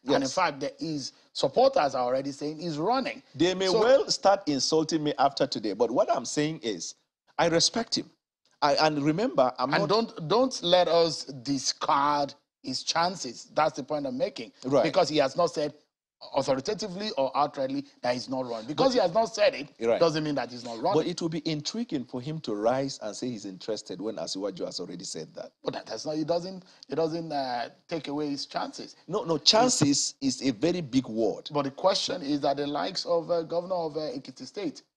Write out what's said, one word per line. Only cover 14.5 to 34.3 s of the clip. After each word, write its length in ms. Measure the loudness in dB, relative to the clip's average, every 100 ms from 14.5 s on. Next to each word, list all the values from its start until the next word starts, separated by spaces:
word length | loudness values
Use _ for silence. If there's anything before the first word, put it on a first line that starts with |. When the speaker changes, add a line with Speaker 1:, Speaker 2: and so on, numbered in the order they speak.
| _
Speaker 2:
Right. 180 | 2 4
Speaker 1:
Because 280 | 4 4 2
he 80 | 2
has 180 | 2 2
not 140 | 0
said 240 | 0 -4 -6 _ _ _ _ -6 -2
authoritatively 720 | 0 0 0 -4 -6 -6 -6 -2
or 160 | -2
outrightly 540 | 0 0 0 -4 -4 -8 _
that 100 | -2
he's 160 | -2 -4
not 180 | -6 -4
running. 200 | -6 -6
Because 220 | 2 4
Speaker 2:
But 40 |
Speaker 1:
he 60 | 4
has 160 | 2
not 200 | 2 0
said 200 | 2 2
it, 140 | 2 -12 _
Speaker 2:
Right. 180 | 2 4
Speaker 1:
doesn't 240 | 4 2
mean 120 | -2
that 160 | -2 -4
he's 160 | -8 -10
not 120 | -2
running. 100 | 2
Speaker 2:
But 140 | 2 2
it 160 | -2
will 80 | -4
be 100 | -4 -4
intriguing 560 | -4 -4 -6 -4 -6
for 160 | -6 -8
him 180 | -8 -8
to 140 | -6
rise 440 | 0 2 2 -2 -6
and 160 | -10 -6
say 140 | -6
he's 160 | -6 -10
interested 520 | -12 -8 -8 -8 -8
when 140 | -6 -6
Asiwaju 500 | -6 -4 -6 -6 -8
has 140 | -8
already 240 | -10 -10
said 280 | -10 -12 -12 -14
that. 160 | -16 _
Speaker 1:
But 80 | -8
that, 140 | -8 -8
that's 180 | -10
not, 120 | -6 -6
it 100 | -2
doesn't, 400 | -2 -2 -12 -16 -20 -8
it 60 | -2
doesn't, 360 | -2 -2 -4
uh, 380 | -4 -4 -4 -6 -12 _
take 200 | -8 -6
away 200 | -4 -4
his 160 | -4
chances. 520 | -6 -6 -6 -10 -16 -16 -4
Speaker 2:
No, 160 | -4
no, 140 | 0 2
chances 720 | 6 6 6 6 4 4 0 -2
is 220 | -2 0
a 80 | 0
very 320 | 2 0 0
big 260 | 2 0 0
word. 400 | 0 0 0 -4
Speaker 1:
But 120 | -2
the 80 | -2
question 500 | 2 2 2 -2 -4
is 220 | -2 0
that 160 | 0 0
the 80 | -2
likes 400 | -2 -4 -4 0
of, 240 | 0 2
uh, 100 | -2
Governor 360 | 0 -4 -2 -4
of, 200 | -2 -4
uh, 40 |
Ekiti 440 | -6 -8 -12